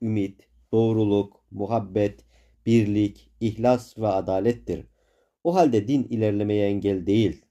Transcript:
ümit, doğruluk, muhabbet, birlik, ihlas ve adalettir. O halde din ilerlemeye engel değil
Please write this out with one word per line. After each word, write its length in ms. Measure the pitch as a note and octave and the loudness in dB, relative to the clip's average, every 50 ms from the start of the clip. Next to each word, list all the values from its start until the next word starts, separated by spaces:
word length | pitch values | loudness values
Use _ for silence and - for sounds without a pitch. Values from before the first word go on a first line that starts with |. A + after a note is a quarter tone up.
ümit, 460 | A#2+ A2 G#2+ G#2 G2 G2 - _ _ _ _ _ _ - | -4 -4 -2 -2 -2 -4 -6 _ _ _ _ _ _ -2
doğruluk, 720 | A2 A2 A2+ A2+ A2+ A2 G#2+ G#2 G2+ G2+ G2 - _ _ _ - | 0 2 2 2 2 2 2 2 2 0 0 -2 _ _ _ -16
muhabbet, 720 | G2+ G2 G2+ G2 A#2 A2 G2+ F#2+ F#2+ G#2+ G#2 G2+ - - _ _ _ _ _ _ _ _ - | -10 -8 -6 -4 -4 -4 -4 -2 -2 0 0 -2 -4 -8 _ _ _ _ _ _ _ _ 0
birlik, 640 | A2+ A2+ A#2 G#2+ G#2 G#2 G#2 G#2 G2+ G2+ - - _ _ - | 2 4 4 4 2 2 0 0 0 -2 -8 -20 _ _ -6
ihlas 580 | A2+ A2 G#2 A2 A2+ B2 B2+ B2 A#2 - - A2 | -6 -6 -2 0 2 2 2 0 -2 -8 -10 -4
ve 80 | A2 | -2
adalettir. 800 | G#2 F#2+ F#2+ F2 F2+ F#2+ F#2+ G2 A#2+ A#2+ A#2+ - - F2 E2+ - - _ _ _ _ _ _ _ _ _ _ - | -2 -2 -2 -2 -2 -2 0 0 0 -2 -2 -4 -8 -8 -8 -10 -16 _ _ _ _ _ _ _ _ _ _ -4
O 100 | E3+ F3 | 0 2
halde 340 | F#3+ E3+ C#3 A#2 G#2 G2+ A2+ | 4 4 4 2 0 0 0
din 180 | C#3+ C3+ A#2+ - | -2 -2 -2 -2
ilerlemeye 560 | A#2+ A2 G#2+ G#2 G2+ G#2 G#2 G#2 G#2 G#2 G2+ | -2 -2 0 0 0 0 -2 0 0 0 0
engel 400 | G2+ G2+ G2+ F#2 G2+ G2 F#2 E2 | 0 -2 0 -2 -2 -2 -2 0
değil 360 | F#2 G2+ A#2 A2 F2+ - - _ _ | 0 2 2 2 0 -2 -6 _ _